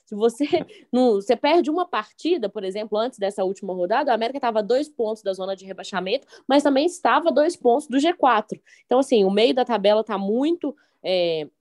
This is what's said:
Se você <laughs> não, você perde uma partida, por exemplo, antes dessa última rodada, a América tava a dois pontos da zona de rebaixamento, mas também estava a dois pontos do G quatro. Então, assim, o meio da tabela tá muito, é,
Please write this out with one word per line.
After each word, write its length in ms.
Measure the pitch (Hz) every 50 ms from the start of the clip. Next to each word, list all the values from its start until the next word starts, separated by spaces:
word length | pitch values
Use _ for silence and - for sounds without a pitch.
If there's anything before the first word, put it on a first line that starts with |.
| _
Se 100 | _ 220
você 300 | 202 220 233 233 - 294
<laughs> 420 | 285 - 320 269 - - - - _
não, 220 | - 247 254 247 214
você 220 | 196 196 - 240
perde 340 | 226 - 285 320 349 233 294
uma 180 | 311 370 349 -
partida, 600 | - 214 214 - _ - - 320 359 302 214 196
por 140 | - 220 190
exemplo, 340 | 190 196 214 220 214 214 208
antes 220 | 226 254 - -
dessa 240 | 196 190 185 - 190
última 280 | 185 190 - 208 185
rodada, 400 | 185 185 175 180 220 269 302 269
a 40 | 233
América 240 | 220 220 233 262 277
tava 180 | 262 233 214 220
a 60 | 208
dois 260 | 196 240 269 302 294
pontos 320 | - - 226 214 220 220
da 100 | - 196 190
zona 220 | 190 185 190 196
de 80 | 190 190
rebaixamento, 640 | 190 190 - 190 - 202 180 185 185 220 277 - _ - - _ -
mas 160 | 262 294 285
também 240 | 294 269 262 302 349
estava 420 | - - - 247 233 302 320 330
a 20 |
dois 240 | 254 269 302 339 339
pontos 320 | - - 240 233 294 294 -
do 120 | 233 277
G 120 | 285 339
quatro. 480 | 349 - 302 262 233 208 - - - - _ _ _ _ _ -
Então, 100 | - 254
assim, 260 | 277 - 262 214 190
o 60 | 190
meio 240 | 196 208 226 269 269
da 100 | 254 247
tabela 400 | 240 233 208 190 208 208 220 220
tá 140 | 220 208 196
muito, 580 | 196 196 214 247 277 320 339 339 - 285 - _ _ _ _ _ -
é, 440 | 170 185 180 175 170 165 156 151 - _ _